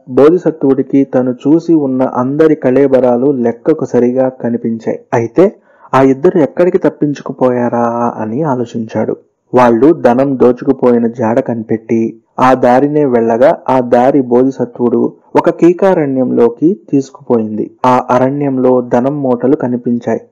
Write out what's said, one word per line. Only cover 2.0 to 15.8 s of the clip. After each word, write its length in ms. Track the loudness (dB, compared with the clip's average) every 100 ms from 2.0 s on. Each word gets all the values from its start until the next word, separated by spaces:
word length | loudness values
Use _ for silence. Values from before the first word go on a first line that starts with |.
అందరి 520 | -2 -2 -2 0 2
కళేబరాలు 760 | 2 0 2 2 2 2 2 0
లెక్కకు 540 | 0 -2 -2 -2 -2
సరిగా 440 | -2 0 0 0 -2
కనిపించాయి. 720 | -4 -6 -4 -4 -6 -6 -8 -4
అయితే 420 | -4 -2 2 0 0 _ _ -4
ఆ 80 | 2
ఇద్దరు 360 | 2 2 0 2
ఎక్కడికి 400 | 0 0 0 2
తప్పించుకుపోయారా 1400 | -2 -2 -4 -4 -10 -4 -2 0 -2 -2 -2 -2 -4 -4
అని 260 | -8 -4
ఆలోచించాడు. 720 | -4 -4 -6 -8 -8 -6 -6 -6 _ _ _
వాళ్ళు 380 | 2 2 4 2
ధనం 460 | 2 2 2 0 2
దోచుకుపోయిన 680 | 0 0 -2 0 0 0 -2
జాడ 340 | -2 -2 -2
కనిపెట్టి 760 | -4 -6 -4 -6 -2 -2 -2 -6 _ -2
ఆ 140 | 0
దారినే 500 | 2 2 2 2 0
వెళ్ళగా 540 | 0 0 0 2 2 2 -2
ఆ 120 | -2
దారి 420 | 2 2 2 2
బోధిసత్వుడు 880 | 2 0 0 -2 -8 -4 -2 0 -2 -6 _ -2
ఒక 140 | 0
కీకారణ్యంలోకి 1300 | 2 2 4